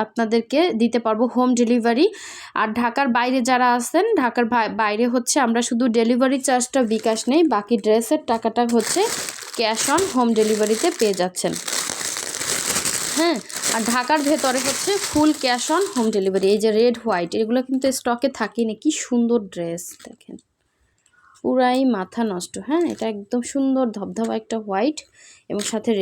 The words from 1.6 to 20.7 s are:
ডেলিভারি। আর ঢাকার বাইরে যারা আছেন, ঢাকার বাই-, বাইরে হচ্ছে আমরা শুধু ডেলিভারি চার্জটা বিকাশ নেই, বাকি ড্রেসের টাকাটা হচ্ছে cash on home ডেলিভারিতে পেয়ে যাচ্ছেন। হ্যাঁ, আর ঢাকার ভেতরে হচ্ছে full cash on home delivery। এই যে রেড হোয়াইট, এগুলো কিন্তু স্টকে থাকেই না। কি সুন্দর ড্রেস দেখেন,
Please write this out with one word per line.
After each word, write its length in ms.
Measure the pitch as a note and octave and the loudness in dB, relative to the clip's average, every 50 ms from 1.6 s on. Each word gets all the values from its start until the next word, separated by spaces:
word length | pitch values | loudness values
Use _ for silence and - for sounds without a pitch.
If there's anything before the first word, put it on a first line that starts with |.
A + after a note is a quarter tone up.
ডেলিভারি। 440 | A#3+ A3 B3 A#3+ A3 A#3 A3+ B3+ F4+ A4 G#4+ - - - - - - - - - | 4 4 2 2 2 2 4 4 2 2 0 -4 -14 -18 -18 -18 -18 -6 -2 -2
আর 60 | A3 A3 A3 A#3+ | -2 -2 0 -2
ঢাকার 280 | A#3+ A#3 A3+ C#4 C#4 B3+ A#3 | -2 0 0 0 0 2 2
বাইরে 220 | A#3+ B3 B3+ C4 C4 A#3 C4 | 0 0 2 0 2 2 2
যারা 180 | B3+ B3 B3+ B3 A#3+ | 2 4 4 4 4
আছেন, 280 | B3 A#3+ - - E4 G#4 A#4 A4 D#4 | 2 0 0 0 2 2 2 2 2
ঢাকার 240 | B3+ A3+ A#3 B3 A#3+ A3+ B3 | 2 2 2 0 0 2 2
বাই-, 180 | A#3 G#3+ G3 G3 G#3+ | 0 0 0 0 0
বাইরে 240 | A3 G#3 G#3 G#3+ B3 A#3+ A#3+ | 0 0 2 2 0 2 0
হচ্ছে 220 | B3 B3 - - D4 B3+ | 0 -2 0 2 2 2
আমরা 160 | A#3 A3+ A#3+ A#3+ - | 2 2 0 0 0
শুধু 160 | B3 A3+ C4 B3 G#3+ | 0 0 0 2 2
ডেলিভারি 420 | A#3 A3+ A3+ B3+ A#3 C4 B3+ C#4 C4 C4+ | 2 2 2 2 2 2 2 2 0 0
চার্জটা 340 | C#4 B3+ B3 A#3+ - - C4+ A#3+ G#3 A3+ | 0 0 0 0 0 0 0 0 2 0
বিকাশ 260 | G#3+ - A3+ A3 A3 - A#3+ | 0 0 0 -2 0 0 2
নেই, 100 | C4+ E4+ E4+ D4 A#3 | 4 4 4 4 2
বাকি 200 | G3+ G#3 - A#3+ G#3 G3 | 0 0 0 -2 0 2
ড্রেসের 360 | G#3+ G#3+ A#3 A3+ - D4+ D4+ - - | 4 2 2 4 2 0 0 0 -2
টাকাটা 320 | A3+ A3+ - A3 A3 A#3+ A#3+ A#3 A#3 | -2 0 0 -2 0 0 0 2 2
হচ্ছে 260 | A3+ G#3+ - - F4 G#4+ A#4+ - - - - - - - - - | 2 2 2 0 0 0 0 -2 -4 -8 -10 -10 -12 -14 -10 -4
cash 280 | - A3+ G#3+ A3 A3 - C4+ C#4+ | -2 -2 0 0 0 0 0 2
on 80 | F4 G4 - - | 2 0 2 2
home 180 | B3+ B3 A#3 A3+ A3 | 2 2 2 4 2
ডেলিভারিতে 480 | G#3+ G#3+ A3 G#3 G#3+ G#3 A3 A3 E4 F4+ - - | 2 2 2 2 2 2 2 2 0 0 0 2
পেয়ে 160 | A#3 G#3 F#3+ F3+ | 0 0 2 0
যাচ্ছেন। 320 | F3+ F3+ F3+ - - F3 E3+ - - - - - - - - - - - - - - - - - - - - - - - - - - - - - - - - | -2 -4 -2 -4 -4 -4 -4 -4 -6 -6 -6 -4 -4 -6 -6 -6 -6 -8 -8 -8 -8 -8 -8 -6 -6 -4 -4 -4 -4 -4 -4 -2 -4 -4 -4 -4 -6 -4 -2
হ্যাঁ, 200 | C#4+ E4 F4 D#4 G3+ - - - - - - - | 0 0 2 0 -2 -4 -10 -10 -8 -4 -2 -2
আর 60 | A#3 G#3+ A#3 | 0 0 0
ঢাকার 280 | A#3 B3+ B3 C4+ D4+ D#4 C#4 C#4+ | 0 0 0 2 0 2 2 0
ভেতরে 300 | D#4 B3+ C#4 C4 B3 C4 B3+ | 0 2 0 0 0 0 -2
হচ্ছে 240 | C#4 B3 - - F#4 G4+ G4 - - | -4 -4 -2 -2 -2 -2 -2 -2 -2
full 220 | - D4 D4+ D#4 D4 - C4+ | 2 2 4 4 2 2 0
cash 240 | B3 A#3+ B3 - - D#4 | -2 0 -2 0 0 0
on 80 | F4+ G4+ G4 - | 0 0 0 -2
home 180 | B3+ A3+ A3 G#3 | -2 0 0 0
delivery। 300 | G3 F#3+ F#3+ F#3+ F#3+ F#3+ F#3+ G#3 | 0 0 0 0 2 2 2 2
এই 60 | G#3 G#3+ | 4 2
যে 60 | A3 G#3 G#3+ | 2 4 4
রেড 160 | A#3+ B3 A#3 A#3 - | 4 2 2 0 -2
হোয়াইট, 280 | A3+ F#3+ F3 F3 F3 - G#3+ | -2 -2 -2 -2 -2 -2 -2
এগুলো 180 | A3 A3 A#3+ B3+ B3 | -2 0 0 -2 0
কিন্তু 180 | C4 C4+ C4 C#4 C4+ C4 | -2 -2 0 0 -2 -2
স্টকে 320 | - - B3 A#3+ A#3+ C#4 C4 - - | -2 -2 -2 -2 0 -2 -2 -2 -2
থাকেই 260 | A3 G3 - A#3 A#3 A3 | -4 -4 -2 -2 -2 -2
না। 40 | G#3+ - | -4 -2
কি 80 | - D#4 - - - | -2 -2 -2 -2 -4
সুন্দর 340 | - B3 A#3+ A#3 A#3 A#3+ A#3 G3+ F#3 - | -2 0 0 2 2 2 0 0 -4 -8
ড্রেস 300 | F3 E3+ E3 E3+ F3 - - - - - | -8 -6 -6 -6 -8 -10 -14 -18 -18 -20
দেখেন, 300 | - - - _ - - - _ _ _ _ _ _ | -20 -20 -20 _ -20 -20 -20 _ _ _ _ _ _